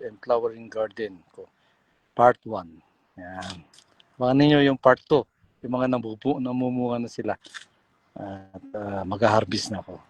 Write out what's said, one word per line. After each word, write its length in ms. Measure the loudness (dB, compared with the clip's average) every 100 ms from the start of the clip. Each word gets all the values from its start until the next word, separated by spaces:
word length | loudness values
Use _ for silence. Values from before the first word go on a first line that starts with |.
| -8
and 160 | -10
flowering 480 | -2 0 0 -6 -10
garden 480 | -6 -6 -6 -10 -10 _
ko. 160 | -20 -20 _ _ _ _ _ _
Part 240 | 4 4 4 -4
one. 320 | -10 -12 -20 _ _ _ -18
Yan. 480 | -16 -12 -12 -14 -18 _ _ _ _ -4
Abangan 160 | 2 4
ninyo 220 | 6 6 4
yung 80 | 4
part 240 | 4 4
two. 240 | 4 0 0 _ _ _ -6
Yung 80 | -2
mga 160 | 0 -2
nabubu-, 400 | -4 -6 -4 -2
namumunga 640 | -2 -2 -2 -2 -4 -4
na 80 | -6
sila. 240 | -6 -6 -6 -10 -20 -20 _ _ _ _
At, 520 | -14 -12 -12 -16 -20 -14 -10
ah, 240 | -8 -8
mag-harvest 720 | -6 0 2 2 2 -4 -6
na 80 | -8
ako. 160 | -10 -18 _